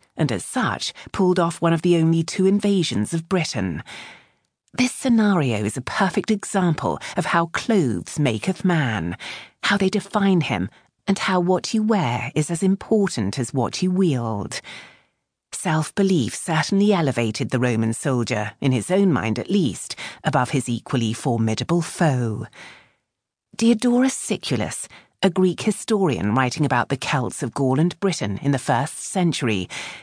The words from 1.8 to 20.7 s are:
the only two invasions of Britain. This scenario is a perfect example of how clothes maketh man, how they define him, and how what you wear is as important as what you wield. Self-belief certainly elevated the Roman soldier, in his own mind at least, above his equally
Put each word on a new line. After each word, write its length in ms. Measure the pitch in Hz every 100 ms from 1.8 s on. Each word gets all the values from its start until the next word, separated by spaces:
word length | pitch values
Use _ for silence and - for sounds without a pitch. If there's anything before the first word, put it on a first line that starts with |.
the 140 | 175 170
only 260 | 160 165
two 220 | 165 - 190
invasions 640 | 202 208 196 160 - 107
of 160 | 170 165
Britain. 540 | 190 156 113 95 76 - - - - _ _ _ _ _
This 180 | - 254
scenario 720 | - 262 226 208 185 135 107
is 120 | 107 131
a 60 |
perfect 480 | - - 190 - -
example 680 | 208 - 202 180 151 92 73 - -
of 100 | 160
how 200 | 170 165
clothes 720 | - - 214 135 92 - -
maketh 460 | 143 110 - 180
man, 520 | 185 170 131 110 85 - - - - _
how 140 | - 202
they 120 | 190
define 540 | 202 - 170 196 180
him, 280 | 147 98 98 - _ _ -
and 120 | 196
how 220 | - 185
what 320 | 175 185 -
you 100 | 220
wear 500 | 214 214 135 117 117
is 160 | - 147
as 120 | 170
important 760 | 190 196 - 220 196 - 98 -
as 160 | 117
what 260 | 135 113 -
you 100 | 185
wield. 720 | 180 185 131 117 104 92 - - - - - _ _ _ _ _
Self-belief 840 | - 185 156 151 - 196 175 110
certainly 580 | - - 156 - 190 202
elevated 560 | 190 151 123 117 - 110
the 100 | 127
Roman 360 | 123 113 113
soldier, 580 | 113 151 123 117 113 104 -
in 100 | 139
his 200 | 127 98
own 200 | 190 196
mind 280 | 123 110 107
at 120 | -
least, 460 | 196 139 85 - - - -
above 280 | - 135 123
his 180 | 135
equally 460 | 123